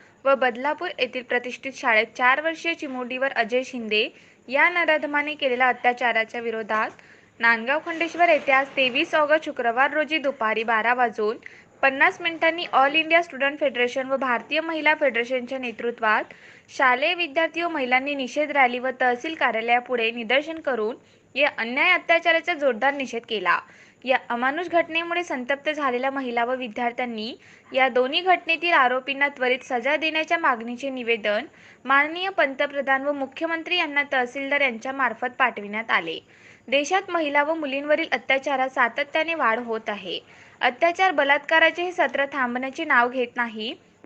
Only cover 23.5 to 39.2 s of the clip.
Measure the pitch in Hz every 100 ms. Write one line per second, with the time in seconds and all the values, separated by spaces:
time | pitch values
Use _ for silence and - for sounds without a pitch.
23.5 | - - - - _ 247 254 - 240 262
24.5 | 311 349 330 330 320 339 339 349 269 247
25.5 | 277 302 302 269 247 269 269 254 233 240
26.5 | 254 240 247 240 240 247 220 226 370 -
27.5 | - - 262 262 247 254 339 370 349 330
28.5 | 320 339 320 247 254 269 277 285 277 254
29.5 | 254 - 247 254 302 311 311 311 339 311
30.5 | 233 233 247 277 262 233 233 214 214 302
31.5 | - - - 254 277 302 349 381 381 277
32.5 | 262 285 277 269 269 285 285 269 - 330
33.5 | 330 311 359 311 285 277 262 247 277 277
34.5 | 285 269 226 262 277 247 220 247 247 240
35.5 | 214 202 214 226 214 165 160 - - -
36.5 | - - 277 294 381 392 339 294 285 294
37.5 | 330 285 277 294 302 330 247 - 269 294
38.5 | 262 262 269 233 285 285 320